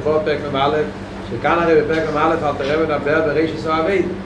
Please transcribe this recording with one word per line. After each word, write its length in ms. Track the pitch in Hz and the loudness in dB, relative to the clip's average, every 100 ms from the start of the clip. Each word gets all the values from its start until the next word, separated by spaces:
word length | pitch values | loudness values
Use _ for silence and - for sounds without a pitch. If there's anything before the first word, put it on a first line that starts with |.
פה 140 | 147 156 | 0 0
בפרק 200 | 156 147 147 | 0 -2 -2
מ"א, 180 | 135 143 151 151 - - - - | 0 0 0 -2 -6 -12 -10 -8
שכאן 280 | - 147 170 | -4 0 2
הרי 240 | 165 160 | 4 4
בפרק 200 | 147 160 156 | 4 0 0
מ"א 180 | 147 160 | 0 2
אלתר 420 | 160 147 139 135 | 2 0 -2 0
רבי 100 | 156 | 0
מדבר 360 | 160 143 135 160 156 | 0 0 0 2 2
ברישא 420 | 143 160 - 160 | 2 0 -2 -2
אוהבינו. 400 | 160 170 196 185 - | 0 2 0 0 -4